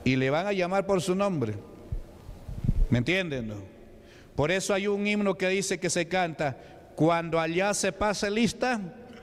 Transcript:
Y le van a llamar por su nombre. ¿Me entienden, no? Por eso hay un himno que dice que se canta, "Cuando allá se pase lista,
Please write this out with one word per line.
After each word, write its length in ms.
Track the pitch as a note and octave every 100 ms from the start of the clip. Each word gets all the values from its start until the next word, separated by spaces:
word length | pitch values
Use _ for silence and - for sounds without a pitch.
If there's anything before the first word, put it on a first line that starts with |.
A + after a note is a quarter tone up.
Y 120 | B2+ C3
le 140 | C3
van 160 | D3 G3
a 80 |
llamar 320 | G3 F3 F#3+ G3
por 160 | G3
su 140 | E3+ F#3
nombre. 400 | G3+ E3+ A2+ G2+ - - - - - - - - - - - - -
¿Me 80 | A#2+
entienden, 480 | A#2+ F#3 F3 C#3 A2
no? 80 | G#2 F#2+ - - - - - - -
Por 160 | D3
eso 220 | F#3+ F#3
hay 120 | G3 G3+
un 200 | G3+ G3+
himno 280 | G#3 G3+ F#3+
que 140 | F#3
dice 300 | F#3+ F#3+ F#3
que 100 | F3
se 180 | F3 E3
canta, 500 | F#3 F3 D3+ D3+ B2 - - - -
"Cuando 440 | D#3 E3+ E3 D#3+
allá 340 | D#3+ E3+ G3
se 180 | G3 G3+
pase 380 | - G#3 G3+ G#3
lista, 500 | G#3 A#3 - B3 A#3+ F#3 - - -